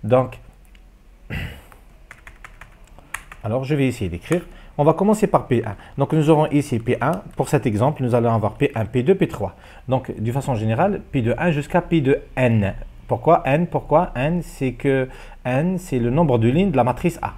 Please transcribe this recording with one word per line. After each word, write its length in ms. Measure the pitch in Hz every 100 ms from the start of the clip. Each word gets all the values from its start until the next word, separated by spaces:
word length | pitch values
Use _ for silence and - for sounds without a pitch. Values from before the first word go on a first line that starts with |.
Donc, 360 | 110 123 123 - - - - - - - - - -
<clears throat> 60 | - - - - - - - - - - - - - - - - - - - - -
alors, 200 | 107 120
je 120 | 135 147
vais 120 | 131
essayer 220 | 113 95
d'écrire. 320 | 82 - 175 - - - -
On 80 | 147
va 80 |
commencer 340 | 160 202 214 -
par 200 | 143 -
P 140 | 117 110
un. 100 | 98 - -
Donc, 160 | 139
nous 160 | 156 147
aurons 180 | 151 151
ici 280 | 143 139 117
P 180 | 117 123
un. 100 | 131 185 - -
Pour 140 | 135
cet 160 | 147 120
exemple, 360 | 101 127 151
nous 140 | 127 120
allons 180 | 113
avoir 200 | 113 101
P 180 | - 143 113
un, 100 | 104
P 180 | 127
deux, 100 | 127
P 140 | 190 160
trois. 280 | - 98 - - - -
Donc, 280 | 110 - -
de 140 | 110
façon 240 | 127 135 117
générale, 460 | 110 113 190 202 -
P 100 | 139
deux 140 | 117 -
un 140 | 170
jusqu'à 300 | 147 139 180
P 180 | 170 170
deux 220 | 131 139 - -
N. 360 | 127 113 98 - - - -
Pourquoi 360 | 117 156 170 131
N ? 220 | 147 175
Pourquoi 460 | 147 - 147 180 123
N ? 260 | 143 175
C'est 320 | - - 131
que 360 | 120 139 135 131 - - -
N, 340 | 127 127 170 185
c'est 220 | - 131
le 100 | 120
nombre 280 | 139 165 120
de 100 | 113
lignes 240 | 143 196
de 60 | 135
la 80 | 120
matrice 340 | 123 175 -
A. 120 | -